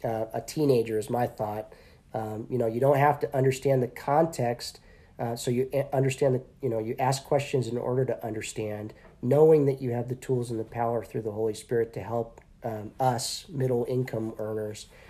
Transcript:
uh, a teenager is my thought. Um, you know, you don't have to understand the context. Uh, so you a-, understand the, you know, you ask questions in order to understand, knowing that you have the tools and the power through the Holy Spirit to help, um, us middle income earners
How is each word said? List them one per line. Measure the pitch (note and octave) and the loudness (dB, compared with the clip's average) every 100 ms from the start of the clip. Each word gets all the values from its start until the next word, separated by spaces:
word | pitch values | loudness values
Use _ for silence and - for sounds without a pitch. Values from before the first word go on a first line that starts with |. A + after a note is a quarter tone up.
uh, | B2+ A2 A2 | -4 -4 -4
a | A#2 | -6
teenager | - D#3 D3 B2 A2 G#2+ | -6 0 2 4 2 -2
is | G#2+ | -2
my | A#2+ A#2 | -2 -2
thought. | - G#2+ G#2+ G#2+ - - - _ | -2 -6 -6 -10 -16 -20 -20 _
Um, | A2 A2 G#2+ B2 | -8 -6 -8 -4
you | B2+ | -2
know, | A#2 | 0
you | A#2 | 2
don't | C3+ C#3 | 4 6
have | C#3+ C#3+ | 4 4
to | - C3+ | 0 2
understand | C3+ C3 C#3 C3 | 2 2 2 2
the | B2 | 2
context. | - - D3 E3 D3 A#2+ A#2 - - - - - - | -4 0 4 2 2 -2 -2 -8 -14 -20 -20 -18 -6
Uh, | A#2+ A#2 | -6 -4
so | - | -2
you | B2 C3 | 0 0
a-, | C#3 C3+ C3+ | 0 0 2
understand | C3+ C3 C#3 B2+ | 2 2 2 2
the, | - - | -4 -6
you | C3 | -4
know, | A2+ | -2
you | A2 B2+ | -4 -2
ask | B2+ C3 | 0 0
questions | - C#3+ C3+ C3+ A2+ | 0 0 2 0 0
in | A#2+ | -2
order | B2 B2+ | 0 0
to | A#2+ A2+ A2+ | 0 -2 -4
understand, | G#2+ - - G#2+ G#2 G#2+ - - - | -6 -8 -6 -6 -6 -10 -14 -20 -6
knowing | A#2+ C#3 D#3 D#3 C#3 | 2 8 8 8 6
that | C3+ | 0
you | C3 | -2
have | A#2 A#2+ | -2 -4
the | B2+ | -6
tools | - B2+ A#2+ | -2 -2 -2
and | A2 | -4
the | A2 | -6
power | A#2 A#2 A#2 - | -2 0 -2 -4
through | A2+ | -6
the | A2 | -6
Holy | G#2 A2 | -2 -2
Spirit | G#2 - A#2+ A2+ | -2 -2 0 0
to | A2 | -4
help, | F#2+ A#2 A2+ - - - | -4 -4 -4 -10 -20 -10
um, | A#2 G#2+ G#2 - | -8 -6 -8 0
us | C3 A#2 - - - | 0 0 -4 -10 -8
middle | D3 B2+ A#2+ A#2+ | -2 0 0 0
income | B2+ B2+ A2+ A2 A2 | -2 -2 -4 -6 -6
earners | G#2+ A2 G#2+ G#2 - - | -6 -4 -6 -8 -16 -20